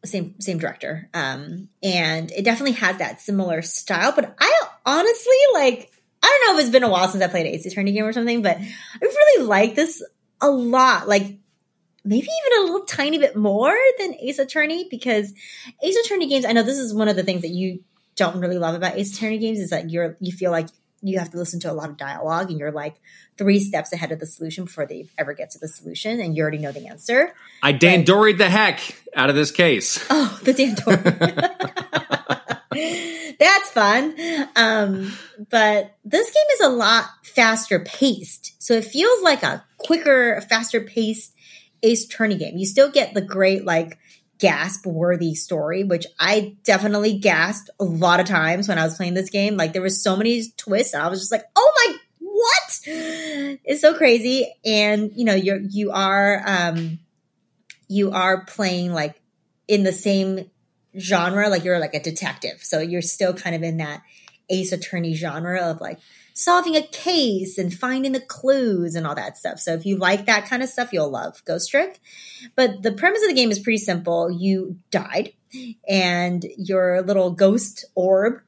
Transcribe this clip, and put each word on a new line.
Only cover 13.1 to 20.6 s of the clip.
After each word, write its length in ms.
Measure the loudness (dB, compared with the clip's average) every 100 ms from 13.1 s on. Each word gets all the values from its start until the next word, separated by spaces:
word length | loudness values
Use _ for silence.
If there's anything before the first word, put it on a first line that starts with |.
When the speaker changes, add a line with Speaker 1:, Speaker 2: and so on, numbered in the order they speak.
| 2
Speaker 1:
bit 180 | 2 2
more 400 | 0 2 2 4 4 2
than 140 | -4 -6
Ace 180 | -8 -4
Attorney, 480 | -4 -2 -2 -4 -8
because 420 | -8 -2 -2 -2 -10 -20 -20 -20 _
Ace 140 | -2 0
Attorney 220 | 0 -2 0
games, 160 | 0
I 80 | 2
know 100 | 2
this 140 | 2 -2
is 140 | -4
one 140 | 0 0
of 60 | 0
the 60 |
things 200 | -2 -4
that 80 | -4
you 340 | -4 -6 -6 _ _ _ -4
don't 240 | -2 -2
really 180 | -4 -2
love 160 | -4
about 220 | -2 -4 -4
Ace 200 | -8 -6
Attorney 220 | -6 -4
games, 220 | -4 -4
is 100 | -4
that 200 | -6 -6
you're, 260 | -4 -6 -6
you 120 | -10
feel 180 | -4 -2
like 180 | -2